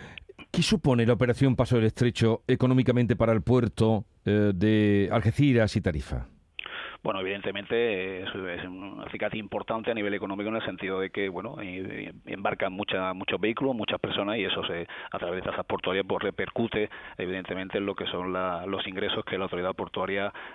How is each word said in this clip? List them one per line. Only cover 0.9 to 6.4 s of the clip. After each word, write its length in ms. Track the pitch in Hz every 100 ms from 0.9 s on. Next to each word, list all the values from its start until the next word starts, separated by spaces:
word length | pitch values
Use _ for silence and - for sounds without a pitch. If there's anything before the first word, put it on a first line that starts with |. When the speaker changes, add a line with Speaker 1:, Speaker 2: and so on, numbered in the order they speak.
| 123 117
Speaker 1:
la 80 |
operación 420 | 117 123 117 139 123
Paso 200 | 123 123
del 100 | 110
Estrecho 560 | - 120 - 113 113 -
económicamente 680 | 131 127 127 127 123 117 107
para 160 | 113
el 80 | 110
puerto, 640 | - 127 107 - 110 110 - _ -
eh, 260 | 104 104
de 540 | 95 104 107 104 101 98
Algeciras 640 | 117 110 - 147 120 107 113
y 40 |
Tarifa? 460 | 92 78 67 64 57 -